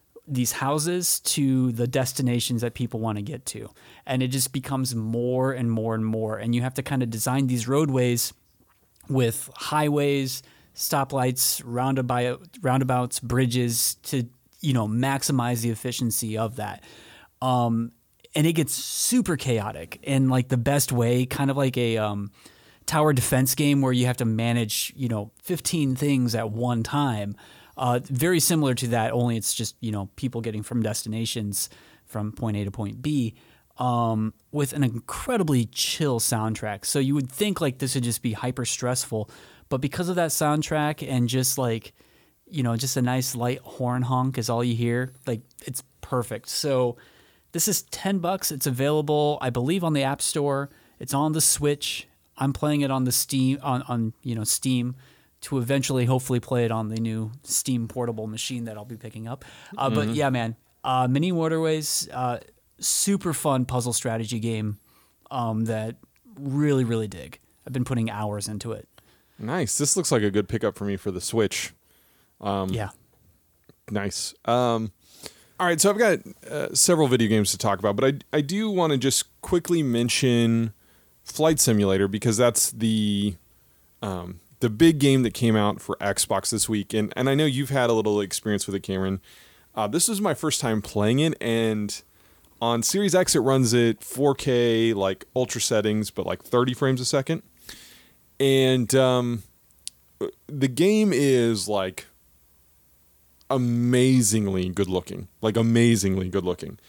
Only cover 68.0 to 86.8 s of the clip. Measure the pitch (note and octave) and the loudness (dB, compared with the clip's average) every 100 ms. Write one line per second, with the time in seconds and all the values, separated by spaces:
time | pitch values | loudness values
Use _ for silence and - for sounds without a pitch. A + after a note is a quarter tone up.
68 | A2+ G#2 G#2+ G#2 G2+ G#2+ A#2 G#2+ - - | -2 -2 -4 -4 -6 -8 -8 -10 -12 -20
69 | _ _ _ _ G#2+ E3+ C3 - - - | _ _ _ _ -6 -4 -2 0 0 0
70 | E3 B2+ G#2 G2 G2+ A2+ G#2 - G2+ G2 | 2 2 2 0 -2 -2 -2 -2 -4 -4
71 | - F2+ - A2+ G#2 - - - _ _ | -4 -6 -4 0 0 0 -8 -12 _ _
72 | _ _ _ _ G2+ G2 F#2+ G2+ G2+ - | _ _ _ _ -4 -2 -2 -4 -6 -10
73 | _ _ _ _ _ _ _ _ - G#2 | _ _ _ _ _ _ _ _ -6 -4
74 | G2 - - - - A#2+ B2 A#2 A2 - | -4 -6 -10 -8 0 2 2 0 -4 -10
75 | _ - - - _ _ F3+ E3 G3 G#3 | _ -20 -20 -20 _ _ 0 2 2 4
76 | G3+ F3 - - - D3 C#3+ - - E3+ | 4 2 -2 -18 -10 -6 -4 0 4 4
77 | C#3+ A#2+ A2 A2 G2+ - G#2+ G2 G#2 G2+ | 6 6 6 6 4 0 0 2 2 4
78 | C3 C#3 - D3+ C#3+ G3 A3 F#3+ E3 C#3 | 2 2 -2 -2 0 -2 0 2 2 2
79 | C3+ - - _ - F3 E3+ E3+ C#3+ A#2 | 2 0 -4 _ 0 0 2 0 2 2
80 | A#2+ - C3 A#2+ A#2 A#2 A2+ - _ _ | 2 2 4 4 4 4 0 -4 _ _
81 | _ _ - - D#3 D#3 - A2 G2+ F#2+ | _ _ -16 0 2 4 4 4 4 4
82 | G2 G2+ A#2 A2 B2 - - A2+ A2+ A2 | 2 2 0 4 4 4 -2 0 0 2
83 | G#2 G2+ G#2 F2 _ _ _ _ _ _ | 2 0 0 -4 _ _ _ _ _ _
84 | G#2+ F#2 F2 F#2 _ _ B2 G#2+ E3 D#3 | -8 -6 -8 -14 _ _ -2 6 4 6
85 | C#3 C3+ A#2+ - A#2 A2 G#2 - - G2+ | 4 4 2 0 2 4 2 -2 -6 -4
86 | G2+ G2 - G2 - A2 - G#2+ | -2 -2 0 -2 -2 -2 -2 -2